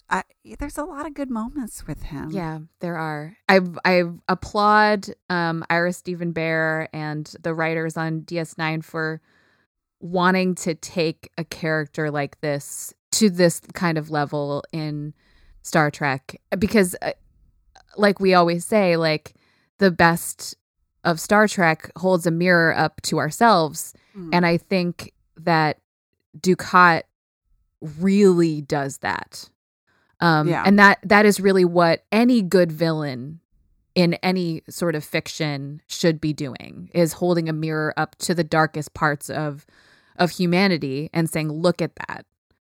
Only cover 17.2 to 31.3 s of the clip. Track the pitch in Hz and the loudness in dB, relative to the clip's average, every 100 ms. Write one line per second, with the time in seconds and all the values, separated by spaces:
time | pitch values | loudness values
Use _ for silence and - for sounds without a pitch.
17.2 | _ _ _ _ _ - _ 180 202 190 | _ _ _ _ _ -20 _ 0 0 2
18.2 | 190 180 170 170 - 220 185 165 160 156 | 4 4 4 0 0 2 2 2 0 -2
19.2 | - _ _ _ _ - 196 165 170 170 | -6 _ _ _ _ 0 0 4 2 2
20.2 | - - - - _ _ _ _ - 160 | -6 -12 -14 -16 _ _ _ _ -4 -4
21.2 | - 208 214 - 170 160 - 165 185 185 | 2 2 2 2 2 0 -6 -4 0 2
22.2 | 175 165 180 175 165 - 156 - - 160 | 2 0 4 4 4 2 -2 -2 -4 -2
23.2 | 143 - 233 185 156 156 - - _ 202 | -2 2 4 6 2 -4 -14 -16 _ -14
24.2 | 170 175 175 170 - 190 175 - - _ | -2 2 2 2 0 -2 -2 -6 -14 _
25.2 | _ - 165 160 151 - _ _ _ _ | _ -6 0 2 2 -2 _ _ _ _
26.2 | _ 156 185 180 - 180 175 160 - _ | _ -4 0 0 4 6 6 6 -2 _
27.2 | _ _ _ _ _ _ 160 151 190 196 | _ _ _ _ _ _ -16 -2 2 6
28.2 | 196 175 170 151 143 147 139 - - 87 | 6 6 4 0 -4 -4 -4 -6 -6 -6
29.2 | - - - _ _ _ _ _ _ - | -8 -18 -20 _ _ _ _ _ _ 0
30.2 | 170 156 160 156 190 202 202 - 175 208 | 2 4 2 2 4 8 6 6 4 4
31.2 | 214 | 6